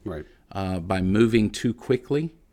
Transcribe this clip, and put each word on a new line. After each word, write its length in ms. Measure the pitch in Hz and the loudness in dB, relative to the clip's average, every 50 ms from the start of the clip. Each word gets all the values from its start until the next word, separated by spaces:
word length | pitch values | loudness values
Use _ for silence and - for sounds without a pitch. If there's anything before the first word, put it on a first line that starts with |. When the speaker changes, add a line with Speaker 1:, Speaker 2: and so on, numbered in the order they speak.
| - | -10
Speaker 1:
Right. 220 | 104 87 73 76 - - _ _ _ | -10 -10 -10 -12 -14 -20 _ _ _
Speaker 2:
uh, 300 | - 95 95 92 92 92 | -8 -6 -6 -4 -4 -4
by 200 | 82 92 95 92 | -4 -2 -2 0
moving 480 | 92 92 98 107 120 113 110 117 107 101 | 2 2 4 4 4 6 6 4 4 2
too 240 | - - - 123 110 | 0 -2 -4 -4 -4
quickly 640 | - - - 120 120 - - 139 147 160 165 - _ _ _ | -4 -2 -2 -2 -2 -2 -2 -2 -2 -2 -4 -8 _ _ _